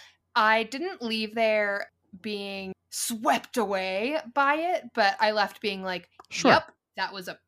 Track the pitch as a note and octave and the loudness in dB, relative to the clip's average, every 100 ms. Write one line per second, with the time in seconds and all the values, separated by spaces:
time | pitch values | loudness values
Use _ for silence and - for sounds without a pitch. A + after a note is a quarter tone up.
0 | - _ _ A#3 G#3+ A3 A#3 C4+ F4+ F#4+ | -20 _ _ 2 4 4 0 -4 -6 -6
1 | A#3 A3 G#3+ A3+ A3 G#3+ G#3 G3+ - _ | -4 -4 -2 0 2 2 0 -2 -8 _
2 | _ F#3 A3 G3+ G3+ G3 F#3+ - _ - | _ -12 -8 -8 -8 -8 -10 -12 _ -8
3 | - A3+ C#4 A#3 - B3 G3+ G3 F#3+ F#3+ | -6 -2 0 0 0 -2 0 0 -2 -2
4 | A#3+ D#4 A#3 C#4 C#4 D4+ E4+ E4+ A#3+ - | -2 -4 -4 0 2 2 0 -2 -4 2
5 | G3 G3 G#3+ G#3+ G3 - G#3 F#3+ F#3+ F3+ | 2 4 2 2 0 -2 -6 -4 -6 -6
6 | - - - - C4+ D#4+ - _ _ - | -10 -20 -12 0 6 6 4 _ _ -8
7 | F#3 G3 F#3 D#3+ | -8 -8 -12 -14